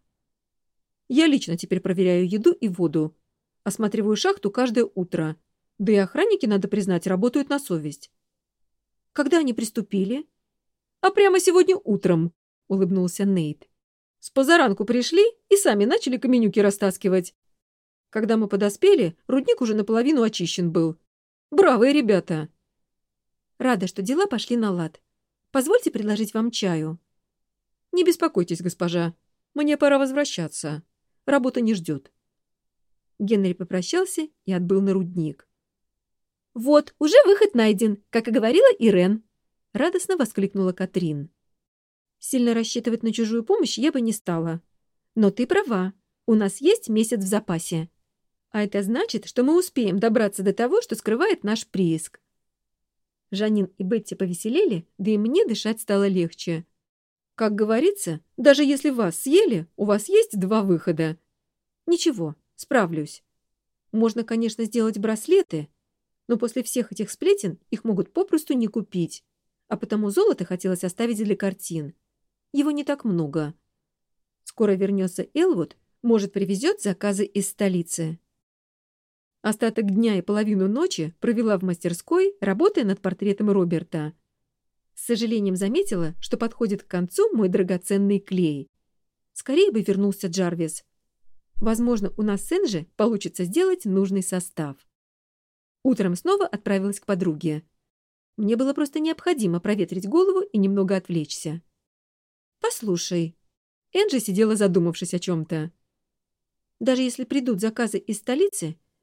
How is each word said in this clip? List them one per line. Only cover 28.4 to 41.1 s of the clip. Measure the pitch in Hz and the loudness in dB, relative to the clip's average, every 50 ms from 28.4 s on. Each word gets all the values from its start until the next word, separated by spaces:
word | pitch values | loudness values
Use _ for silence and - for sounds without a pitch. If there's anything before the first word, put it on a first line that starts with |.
| 175 - 170 165 170 | -2 -2 -4 -6 -6
госпожа. | 180 - - 180 175 165 175 170 170 170 _ _ _ _ _ _ _ _ | -6 -6 -4 -4 -2 -2 -2 -2 -4 -6 _ _ _ _ _ _ _ _
Мне | 294 294 294 294 | -2 0 0 2
пора | 285 302 285 277 277 | 2 4 4 4 4
возвращаться. | 277 269 262 285 294 277 - - 170 151 - - - 151 147 151 - _ _ _ _ _ _ _ _ | 2 0 0 -2 -2 -2 -4 -6 -8 -8 -8 -8 -8 -8 -8 -10 -10 _ _ _ _ _ _ _ _
Работа | - 277 277 247 262 - 254 | 0 0 2 2 0 -2 0
не | 240 220 220 | 0 0 0
ждёт». | 185 165 - 156 135 - - _ _ _ _ _ _ _ _ _ _ _ _ _ _ _ _ _ _ _ _ _ - | -2 -2 -4 -6 -6 -8 -12 _ _ _ _ _ _ _ _ _ _ _ _ _ _ _ _ _ _ _ _ _ -6
Генри | 208 196 226 202 196 185 180 | -2 0 2 2 2 0 -2
попрощался | - 185 170 - 185 180 - - 349 381 370 - - 311 311 - _ _ | -4 -6 -4 -4 -4 -4 -2 -2 -2 -2 -2 -2 -6 -6 -8 -10 _ _
и | - 190 | -4 -2
отбыл | 180 180 175 190 196 | -2 0 0 0 2
на | 196 196 190 | 2 2 0
рудник. | 190 185 170 180 180 160 151 143 - _ _ _ _ _ _ _ _ _ _ _ _ _ _ _ _ _ _ _ _ _ _ _ | 0 -2 -2 -4 -4 -4 -6 -6 -10 _ _ _ _ _ _ _ _ _ _ _ _ _ _ _ _ _ _ _ _ _ _ _
«Вот, | 247 220 269 294 294 302 - - _ | -4 2 4 4 4 4 2 -2 _
уже | 302 302 349 523 571 | 0 6 8 8 8
выход | 370 403 403 453 403 - | 8 6 6 4 4 4
найден, | 240 220 220 208 190 233 220 202 202 _ _ | 4 4 4 2 2 0 0 -2 -4 _ _
как | - 233 220 240 | -4 -2 -2 0
и | |
говорила | 220 269 214 220 262 359 494 539 480 - | 0 2 2 4 4 6 6 6 6 6
Ирен», | 233 226 190 180 180 185 208 220 - _ _ _ _ _ _ _ _ _ - | 4 4 6 6 4 4 2 0 -4 _ _ _ _ _ _ _ _ _ -4
радостно | 208 277 349 349 370 - - 381 | -2 -2 0 0 -2 -2 -2 -2
воскликнула | 339 269 220 - - 196 196 - 196 190 185 180 | -2 -2 -2 0 -2 -2 -2 -2 -2 -2 -2 -2
Катрин. | - 190 185 - 185 175 160 | -4 -6 -4 -4 -4 -2 -2